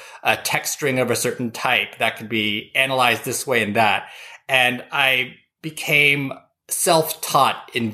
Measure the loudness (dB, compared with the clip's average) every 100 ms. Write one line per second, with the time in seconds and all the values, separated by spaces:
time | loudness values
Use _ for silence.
0 | -20 -6 -2 0 0 -4 -4 -4 -2 0
1 | 0 0 -2 -4 -8 -4 0 0 -2 -2
2 | -4 -4 -6 -2 0 -2 -4 -2 0 2
3 | 2 2 -2 -6 0 0 2 2 2 2
4 | -4 -18 -20 -20 -2 2 2 0 -6 -2
5 | 0 0 -2 -10 _ _ -12 -10 0 2
6 | 4 2 -2 -8 _ _ -10 -4 2 2
7 | 2 -4 0 2 2 2 -6 -4 -4